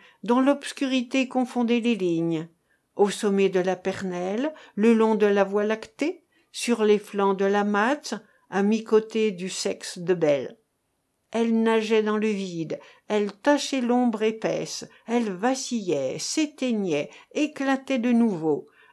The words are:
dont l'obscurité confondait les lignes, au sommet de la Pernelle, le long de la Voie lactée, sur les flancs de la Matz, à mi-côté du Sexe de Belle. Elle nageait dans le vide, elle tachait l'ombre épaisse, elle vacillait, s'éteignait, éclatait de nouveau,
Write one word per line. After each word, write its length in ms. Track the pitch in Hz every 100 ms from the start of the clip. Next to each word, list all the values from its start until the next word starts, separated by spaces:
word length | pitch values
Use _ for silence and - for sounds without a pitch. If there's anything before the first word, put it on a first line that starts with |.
| - _
dont 180 | 196 240
l'obscurité 880 | 262 285 - - 277 262 247 269 254
confondait 520 | 254 247 247 233 240
les 160 | 226 220
lignes, 520 | 180 165 165 160 165 _ _ _ _ -
au 140 | 202
sommet 400 | 190 214 196 190
de 100 | 180
la 160 | 180 180
Pernelle, 800 | 190 190 190 180 180 214 294 311 -
le 200 | - 226
long 220 | 226 220 220
de 100 | 208
la 180 | 202
Voie 200 | 190 202
lactée, 600 | 208 220 - - 285 370 _ _ _
sur 320 | - - 233
les 160 | 214 208
flancs 360 | 208 202 196
de 100 | 190
la 180 | 196 202
Matz, 520 | 208 208 220 294 - 208 - _ _
à 140 | 190
mi-côté 680 | 202 220 220 220 220 226 220
du 180 | 180 185
Sexe 480 | - 202 185 - -
de 160 | 170
Belle. 420 | 180 160 143 120 - _ _ _ _ _ _ _
Elle 320 | 226 233 226
nageait 400 | 226 226 214 220
dans 140 | 214 214
le 120 | 214
vide, 520 | 202 196 170 160 - - - -
elle 260 | 214 202
tachait 500 | - - 285 - 269
l'ombre 400 | 240 247 247 214
épaisse, 680 | 220 220 180 160 160 - - _ -
elle 240 | 240 220
vacillait, 880 | 180 233 262 - 240 185 170 254 -
s'éteignait, 920 | - - 302 - 254 220 196 147 143 - -
éclatait 680 | - 294 - 269 269 269 269
de 140 | 233
nouveau, 540 | 233 233 180 160 147 - _ _